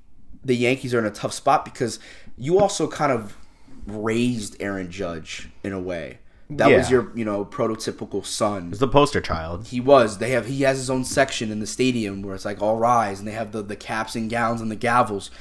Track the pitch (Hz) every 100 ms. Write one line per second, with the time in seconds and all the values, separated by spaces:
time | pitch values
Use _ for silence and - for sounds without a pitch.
0 | - - - - 131 120 120 135 127 120
1 | 107 - 127 - 139 - - - 120 -
2 | - - - - 131 185 196 - 151 -
3 | 156 113 101 - - - - - 104 107
4 | 110 113 123 117 98 - 101 98 90 92
5 | 87 82 80 - - - 101 95 90 85
6 | 67 64 - - - - - 120 123 127
7 | 104 117 107 101 101 - 113 110 - -
8 | 110 101 - - 107 98 85 101 135 143
9 | 143 113 - 82 80 90 110 123 127 139
10 | 110 98 113 135 120 139 135 135 127 131
11 | 127 - 135 - 110 107 104 - 127 123
12 | 101 98 101 95 104 101 104 113 117 120
13 | 104 98 104 110 104 107 101 104 - 110
14 | 110 120 110 117 117 117 110 104 117 120
15 | 110 98 - -